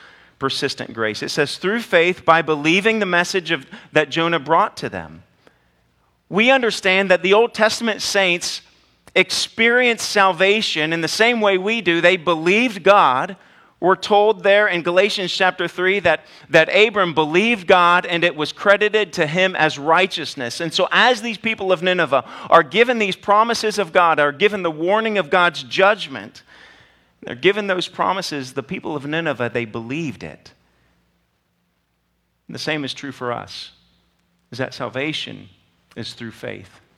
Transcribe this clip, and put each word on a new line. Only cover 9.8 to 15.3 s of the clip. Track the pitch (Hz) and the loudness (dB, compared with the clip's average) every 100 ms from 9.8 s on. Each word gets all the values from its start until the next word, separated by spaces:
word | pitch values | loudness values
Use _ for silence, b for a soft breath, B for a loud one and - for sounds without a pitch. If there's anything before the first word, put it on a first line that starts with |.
| 247 226 - | 2 0 -2
salvation | 208 190 165 190 214 208 160 156 | 2 2 4 2 2 -2 -2 -2
in | 165 | -2
the | 160 | -4
same | - 226 240 | 0 0 2
way | 208 190 | 2 0
we | 190 233 | 0 -2
do. | 175 170 | -2 2
They | 170 185 | 2 2
believed | 156 165 165 202 254 196 | 0 0 2 2 0 0
God. | 160 202 156 127 180 190 b b b _ | 4 6 4 2 -2 -8 b b b _
We're | 175 185 | 0 0
told | - 208 208 196 | 2 2 4 2
there | 196 202 208 | 2 2 2
in | 175 | 0
Galatians | 165 180 208 202 175 | 0 2 0 0 -6